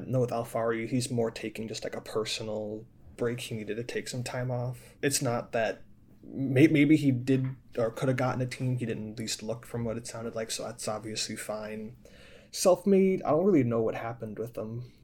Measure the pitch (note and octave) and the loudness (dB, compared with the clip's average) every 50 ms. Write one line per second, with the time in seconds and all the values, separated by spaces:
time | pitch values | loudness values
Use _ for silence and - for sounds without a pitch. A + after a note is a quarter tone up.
0 | - - A#2+ C3 B2 A#2 A#2 A#2 A#2 - - A#2+ A2+ A#2 A#2 A2+ A2+ A2+ C3 B2 | -2 0 0 2 2 2 0 -2 -4 -2 -2 0 0 0 0 0 -2 0 0 0
1 | B2 - B2 A#2 A2+ A2+ - - - A2 - - A2 A2 A2 - - - - A2 | 0 0 0 0 0 0 -2 -4 -8 -8 -6 -6 -8 -8 -8 -8 -6 -6 -8 -8
2 | - - - A2 G#2+ - - - A2+ G#2+ G#2+ A2 G#2+ G#2 G#2+ G#2+ A2+ - - - | -8 -4 -2 -2 -2 -2 -4 -4 -4 -4 -4 -4 -4 -6 -6 -8 -10 -14 -20 -20
3 | - - - - B2 A#2+ A#2+ B2 - - A#2 A2 G#2+ G#2+ G#2 A2+ A#2+ - - A2 | -20 -18 -6 -4 -2 -2 -2 -4 -6 -6 -6 -6 -6 -6 -6 -6 -6 -6 -6 -6
4 | G#2 - - B2 A#2+ - - B2+ B2 B2+ B2+ B2 A#2+ B2+ B2 - - - - - | -6 -6 -6 -6 -6 -6 -4 -4 -4 -2 -2 -2 -4 -4 -6 -8 -14 -20 -6 -2
5 | - C#3+ C#3+ - C#3+ B2 A#2 A#2+ - - - A#2 A2 G#2 F#2 - - - - - | 0 0 2 2 2 0 0 0 -2 -2 0 0 0 0 0 -4 -10 -20 -20 -20
6 | - - - - - - - - C#3 C3 B2+ B2+ D3+ D#3+ D#3 C#3+ D3 C#3+ D#3 C#3+ | -20 -20 -20 -20 -16 -10 -6 -4 -2 2 6 8 8 8 8 6 6 8 6 6
7 | C#3+ C#3 B2+ A#2+ A#2+ C3+ C3+ C3 C3 C3 C3 - - - - - A#2 A2+ - - | 6 4 2 2 2 2 2 2 2 -2 -6 -10 -14 -8 -4 -2 -2 -2 -2 0
8 | - C3 C3 B2+ C3 B2+ - B2 B2+ B2 - - C3 B2+ B2+ B2 B2 A2+ A2 G2+ | 0 0 2 2 0 0 0 -2 -4 -4 -4 -4 -2 -2 -2 0 -2 -4 -4 -4
9 | G#2+ G#2+ G#2+ - A2 G#2+ - - - - - B2 - - - A#2 A#2 A2+ A2 A#2 | -6 -8 -8 -8 -6 -6 -6 -6 -6 -6 -6 -6 -8 -8 -6 -4 -4 -4 -4 -6
10 | A#2 - - A2+ A2+ A#2 A2 A2+ A2+ A2 - - G#2 G#2+ G#2+ - - A2+ G#2+ G#2+ | -6 -8 -10 -8 -8 -6 -6 -6 -6 -4 -6 -6 -6 -8 -8 -8 -6 -6 -6 -4
11 | A2 A2+ G#2+ A2 - - A2 G#2 - - G#2+ G#2+ G#2+ G#2+ G#2+ A2 A2 - - - | -6 -6 -6 -6 -6 -6 -6 -6 -6 -6 -6 -6 -6 -8 -8 -8 -10 -10 -12 -16
12 | - - - - - - - - - - - - - F#3+ F#3 F3+ - G3+ G3 F#3+ | -20 -20 -20 -20 -20 -20 -20 -20 -18 -12 -4 2 4 4 4 6 6 6 6 8
13 | F#3+ F#3+ F#3 - - - C#3+ D#3 F3+ G#3 F#3+ D3+ B2+ A#2+ A#2 A#2 A2+ A2 - - | 6 6 4 2 2 2 2 4 6 6 6 6 6 4 2 2 2 0 0 -2
14 | A2+ A#2 A#2 - - A2 G#2 G2 G#2+ A#2 - - A2 A2 A2+ A#2+ B2 - - - | -6 -8 -8 -8 -8 -8 -8 -8 -8 -8 -6 -8 -8 -6 -8 -8 -10 -12 -16 -16